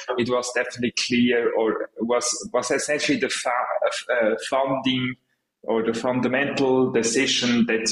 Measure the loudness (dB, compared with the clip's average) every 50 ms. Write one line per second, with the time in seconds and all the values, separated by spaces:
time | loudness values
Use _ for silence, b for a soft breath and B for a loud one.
0 | B -4 -2 -2 0 0 0 0 -2 -2 -4 -4 -4 -4 -4 -4 -4 -4 -2 -4
1 | -2 0 2 4 4 4 4 2 2 2 2 2 2 0 0 -2 -6 -8 _ -6
2 | -2 0 0 0 0 -2 -4 -6 -6 -4 -2 -2 0 0 -2 -2 0 -2 -2 -2
3 | 0 0 0 0 0 -2 -2 -4 -2 -2 -2 -2 -2 -2 -2 -2 0 -2 -2 -4
4 | -4 -2 0 2 2 2 0 0 -2 -2 0 0 2 0 -2 0 0 0 0 0
5 | -2 -4 -6 -10 _ _ _ _ _ _ _ _ -4 -2 0 0 2 0 -2 0
6 | -2 0 0 0 0 0 0 0 0 0 0 0 2 4 4 4 4 4 2 2
7 | 2 2 0 0 0 0 0 0 0 2 2 2 4 2 2 0 0 -2